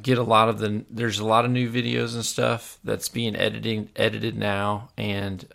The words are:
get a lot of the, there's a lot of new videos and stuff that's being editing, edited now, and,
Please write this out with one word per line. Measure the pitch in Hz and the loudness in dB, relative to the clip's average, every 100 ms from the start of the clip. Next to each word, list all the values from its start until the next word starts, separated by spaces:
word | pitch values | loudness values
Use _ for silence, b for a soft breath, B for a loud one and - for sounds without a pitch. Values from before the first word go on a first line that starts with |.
get | 110 123 | 0 2
a | |
lot | 113 110 113 | 4 6 6
of | 107 | 2
the, | 107 104 - | 0 -2 -4
there's | 113 117 101 | -4 -2 0
a | 107 | 4
lot | 110 123 | 4 4
of | |
new | 123 120 | 2 0
videos | 120 120 120 117 | 0 0 0 -2
and | 117 110 | -4 -4
stuff | - 120 117 - - | 0 0 0 -6 -12
that's | 110 101 - | -6 -4 -4
being | 117 117 104 | -4 -2 0
editing, | 110 110 113 110 104 - | 0 0 -4 -4 -4 0
edited | 110 107 110 110 | 0 0 -4 -2
now, | 104 101 101 104 120 - | -2 0 -2 -2 -6 -8
and, | 107 101 101 95 - | -4 -4 -4 -6 -10